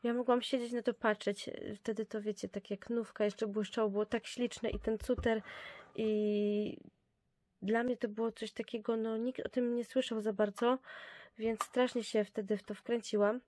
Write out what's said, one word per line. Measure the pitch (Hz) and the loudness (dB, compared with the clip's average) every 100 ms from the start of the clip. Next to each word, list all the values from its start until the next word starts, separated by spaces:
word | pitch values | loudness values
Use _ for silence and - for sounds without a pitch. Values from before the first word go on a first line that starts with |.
ja | 233 | 0
mogłam | 240 247 247 | 0 4 2
siedzieć | 233 262 240 | 4 0 0
na | 240 | 0
to | 226 | 0
patrzeć. | 233 226 208 - 202 - 50 50 208 | 2 2 2 0 -2 -6 -8 -8 -6
Wtedy | - 214 214 | -4 -4 -2
to, | 220 | -4
wiecie, | 208 202 190 | -4 -4 -4
tak | 202 - | -6 -6
jak | 196 - | -8 -2
nówka | 233 220 - 208 | -2 -2 0 0
jeszcze | - 220 | 2 -2
błyszczało, | 202 202 - 220 | -2 -2 0 2
było | 196 214 | 2 0
tak | 233 - | -2 -4
śliczne | - 247 - 226 | -2 -2 -2 -4
i | 208 | -2
ten | - 220 | 0 -2
cuter | - 247 240 220 - - - - - - | 0 0 2 0 -2 -14 -14 -16 -14 -2
i | 220 214 214 208 208 208 214 - - _ _ _ _ _ _ _ | 2 2 2 2 2 2 -2 -6 -16 _ _ _ _ _ _ _
dla | 190 226 | 0 2
mnie | 247 240 | 2 -2
to | 226 | -2
było | 208 226 | -2 -2
coś | 220 214 | -2 -10
takiego, | - 220 233 214 226 | -8 -6 -4 0 0
no, | 220 220 | 0 0
nikt | 240 254 - | -2 -2 -2
o | |
tym | - 240 240 | 0 2 2
nie | 233 | 2
słyszał | 262 254 220 | 0 2 0
za | 214 | -2
bardzo, | 202 214 196 240 262 - - - - - - | 2 0 4 2 2 -2 -16 -16 -18 -20 -4
więc | 220 220 | -2 -2
strasznie | - - 247 247 | -2 2 2 2
się | 214 220 | 0 0
wtedy | 208 - 196 208 | 0 -2 -2 -2
w | |
to | - | -2
wkręciłam. | 208 - 233 - 214 202 247 | -10 -2 -2 0 4 4 2